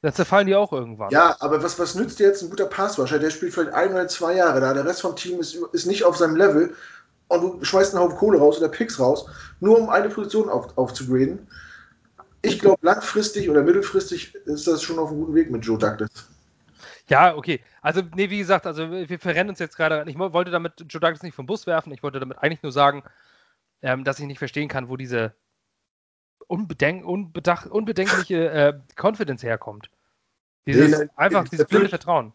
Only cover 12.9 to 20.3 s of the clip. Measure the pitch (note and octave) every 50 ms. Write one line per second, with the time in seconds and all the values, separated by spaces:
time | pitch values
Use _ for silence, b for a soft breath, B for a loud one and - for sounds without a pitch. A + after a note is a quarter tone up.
12.9 | F#3 - - - - G#3 G#3 - - G#3 G3 - D3+ D3 C#3 E3 F3+ G3+ G3 -
13.9 | - F#3+ F#3+ - F3+ E3 - - _ - - - D3+ D3 - F3 E3 D3+ - -
14.9 | E3 E3 D#3+ D3 D3+ D3 D#3+ D#3 D3 D#3+ D#3+ C#3+ B2 A2 A2+ A2+ A2+ A2 - G#2
15.9 | G#2+ - G#2+ G#2+ _ - - _ _ _ _ _ _ _ _ _ B B B B
16.9 | B B B _ D3 C3+ E3 F3+ E3 D3+ B2+ E3 D#3+ B2+ b b b b b F#3+
17.9 | F3+ F#3 F#3+ E3 D#3+ F#3 G3+ G3 G3 G#3 G3+ E3+ G3 F#3 - F#3 D#3 D3+ D#3+ D#3+
18.9 | E3+ F#3+ F3+ C#3+ F3+ E3+ - F#3 D#3+ D#3+ F#3 G#3 F#3+ - F3+ D#3 - - E3 D#3
19.9 | D#3+ D3+ D3 D#3+ C#3 D3+ F#3 G3